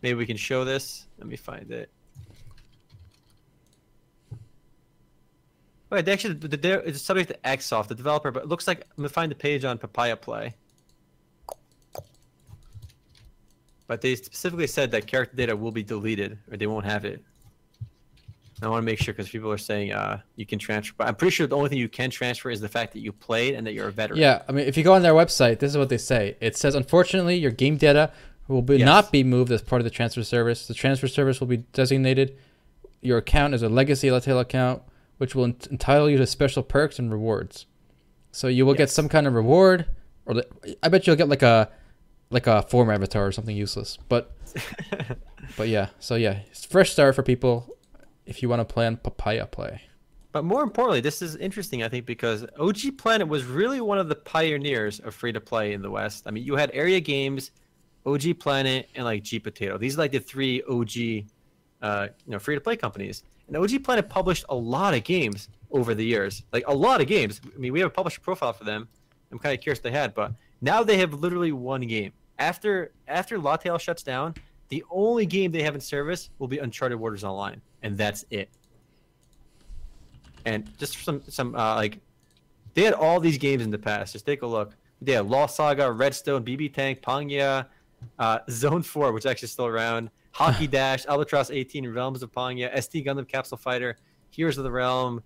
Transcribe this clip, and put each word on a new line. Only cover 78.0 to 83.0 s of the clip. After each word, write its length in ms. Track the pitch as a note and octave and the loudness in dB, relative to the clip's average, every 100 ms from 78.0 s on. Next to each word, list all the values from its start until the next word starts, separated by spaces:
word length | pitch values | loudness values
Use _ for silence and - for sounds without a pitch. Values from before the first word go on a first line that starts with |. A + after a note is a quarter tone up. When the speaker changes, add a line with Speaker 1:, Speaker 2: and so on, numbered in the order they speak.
| G#2 G2+ - | -2 -4 -10
Speaker 1:
it. 180 | G#2+ F#2+ _ _ _ _ _ _ _ _ _ _ _ _ - - - - - - - | -10 -10 _ _ _ _ _ _ _ _ _ _ _ _ -14 -14 -18 -20 -20 -20 -10
And 260 | - G#2+ G#2+ - | -4 -4 -6 -12
just 240 | C#3+ - | -10 -8
some, 180 | - C#3+ - | -6 -6 -8
some, 260 | - B2 | -6 -6
uh, 200 | A#2 A2 | -2 0
like, 240 | A2 G#2+ G#2+ _ _ _ _ _ _ - | 0 -2 -4 _ _ _ _ _ _ -8
they 80 | - | 2
had 120 | G#3+ | 2
all 260 | - | 4